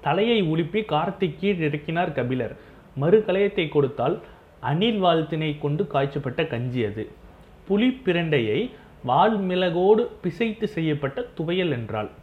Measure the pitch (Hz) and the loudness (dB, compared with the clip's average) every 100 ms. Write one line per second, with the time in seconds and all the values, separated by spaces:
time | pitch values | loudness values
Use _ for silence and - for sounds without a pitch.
0 | 151 165 226 233 175 160 165 208 214 151 | 0 0 2 2 2 0 0 -2 0 0
1 | 175 185 185 147 196 185 156 147 147 170 | -2 -2 -4 -2 -2 0 -2 -2 -4 -2
2 | 180 143 123 127 117 - - - - - | -2 -2 -2 -2 -4 -8 -20 -20 -14 -4
3 | 147 214 214 185 202 202 160 147 139 - | 4 4 4 0 0 0 0 2 2 0
4 | 127 190 - - - - 117 151 220 214 | -2 -2 -8 -20 -20 -8 -4 0 0 2
5 | 185 165 151 160 156 147 147 151 202 143 | 2 2 0 -2 -4 -2 -2 -2 -2 0
6 | 139 143 131 113 160 120 123 123 107 104 | -2 -2 -6 -4 -4 -2 -4 -2 -2 -4
7 | 107 - - - - - - 202 247 254 | -10 -12 -20 -20 -20 -20 -2 2 2 0
8 | - 175 165 151 110 113 247 - - - | 0 0 2 0 2 0 -2 -8 -20 -12
9 | 127 131 202 214 190 180 185 170 185 220 | 0 4 4 2 0 0 0 2 4 4
10 | 240 - 185 151 226 208 214 170 160 151 | 4 -4 -6 -2 -4 -2 -6 -2 -2 0
11 | 139 143 247 - 160 180 180 127 110 107 | -2 -6 -10 -6 -4 0 0 -2 -4 -6
12 | 104 - | -6 -10